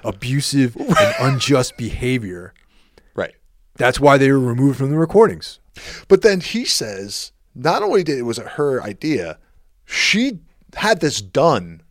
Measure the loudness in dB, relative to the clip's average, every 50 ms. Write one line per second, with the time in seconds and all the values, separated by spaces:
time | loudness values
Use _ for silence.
0 | -10 -10 -8 -8 -6 -4 -4 -2 -2 -2 0 0 0 0 0 -4 -2 0 2 2
1 | 2 2 2 0 0 0 0 0 0 0 2 2 0 0 -4 -10 -10 -8 -8 -6
2 | -4 -2 -2 -4 -4 -6 -12 -12 -16 -18 -20 _ _ _ _ _ _ _ _ _
3 | _ _ _ -8 -8 -8 -8 _ _ _ _ _ _ _ _ -2 0 0 2 4
4 | 4 6 6 6 6 4 4 4 2 0 0 2 2 2 2 2 -2 -2 0 0
5 | 0 2 4 4 4 4 4 -2 -12 -16 -20 -20 _ _ -20 -20 -18 -18 -18 -8
6 | 0 4 4 4 6 4 2 0 -2 -4 -6 -6 -4 -2 -4 -4 -4 -6 -10 -10
7 | -12 -12 -12 -12 -12 -14 _ _ _ _ -12 -6 -2 0 0 0 0 2 2 0
8 | 0 0 -2 -4 -2 -4 -4 -6 -8 -10 -6 -4 -2 -2 -2 -2 -4 -8 -10 -8
9 | -4 -4 -2 -2 -4 -6 -10 -14 _ _ _ _ _ _ _ _ _ -8 -4 -2
10 | 0 2 2 2 0 -2 -4 -6 -14 _ _ _ _ _ -10 -4 0 0 2 2
11 | 2 -2 -2 -4 -8 -4 0 2 4 4 4 2 0 -6 -14 -18 -20 _